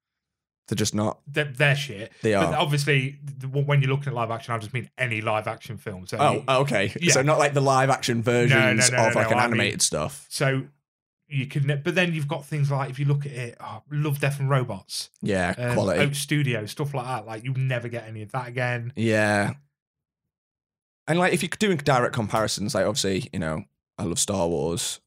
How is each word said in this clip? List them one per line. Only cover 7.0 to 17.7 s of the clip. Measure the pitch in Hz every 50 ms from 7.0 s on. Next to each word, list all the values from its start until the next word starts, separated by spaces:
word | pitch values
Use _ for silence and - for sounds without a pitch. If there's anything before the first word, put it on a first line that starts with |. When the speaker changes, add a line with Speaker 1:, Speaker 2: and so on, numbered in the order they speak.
| 170 165 135
Speaker 1:
So | 135
not, | 135 147 156 151
like, | 147 143 139
the | 143
live | 135 139 135 131 131 135
action | 131 - - - 117 117 110
Speaker 2:
No, | 123 120 120
no, | 120
Speaker 1:
versions | 143 135 131 131 127 127 110 127 123
Speaker 2:
no, | 127 123 113
Speaker 1:
of, | 110 -
Speaker 2:
no, | 110
Speaker 1:
like, | 110 113
Speaker 2:
no, | 113
Speaker 1:
an |
Speaker 2:
I | 123 123
mean, | 120 113
Speaker 1:
animated | 110 101 98 - -
stuff. | - - - 76 78 - - - - -
Speaker 2:
so | - - 143 135 135 135 135 - _ _ _ _ _ _ _ _ _ _ _ _
you | 143 139 127
can, | - - 156 139 139 147 143 -
but | 180 165
then | 185 180 175 165
you've | 156 143
got | 143 165 151 143
things | - 160 147 139 139
like, | 139 131 135 127
if | 127 135
you | 147
look | 143 143 143 143
at | 139 -
it, | 123 123 117 - -
oh, | - - 107 113 - -
Love, | 147 147 151 156 139 143
Death | 151 139 143 139
and | 135 131
Robots. | 139 131 123 110 101 95 - - - - - - _ _
Speaker 1:
Yeah, | - 104 98 92 90 87 95
Speaker 2:
Um, | - 123 120 -
Speaker 1:
quality. | 101 107 98 82 85
Speaker 2:
Oak | 147 147 143
Studio, | - - - 156 151 143 127 120 110 107
stuff | 107 - - 151 143 143
like | 131 120
that. | 127 127 113 104
Like, | 113 110 113 117
you'll | 131 127 131
never | 131 131